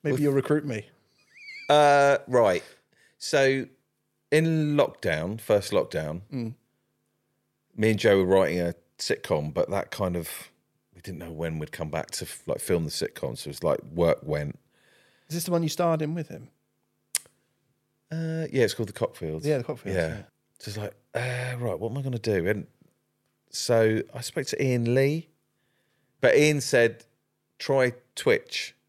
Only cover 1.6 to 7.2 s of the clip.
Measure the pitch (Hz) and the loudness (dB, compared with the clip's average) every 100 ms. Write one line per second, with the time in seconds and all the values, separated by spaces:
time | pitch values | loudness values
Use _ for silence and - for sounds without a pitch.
1.6 | - 151 147 143 139 139 - 127 107 90 | 2 6 8 6 6 4 2 4 4 2
2.6 | - - _ _ _ _ - 147 135 135 | -4 -20 _ _ _ _ -2 2 4 2
3.6 | - _ _ _ _ _ _ 156 160 160 | -4 _ _ _ _ _ _ 2 4 2
4.6 | 151 147 - - 90 78 87 110 - 104 | 2 2 2 0 -2 -2 -2 -6 2 2
5.6 | - 98 - 82 78 82 104 135 113 123 | 2 -2 0 -4 -4 -8 -8 -8 -8 -10
6.6 | _ _ _ _ _ _ | _ _ _ _ _ _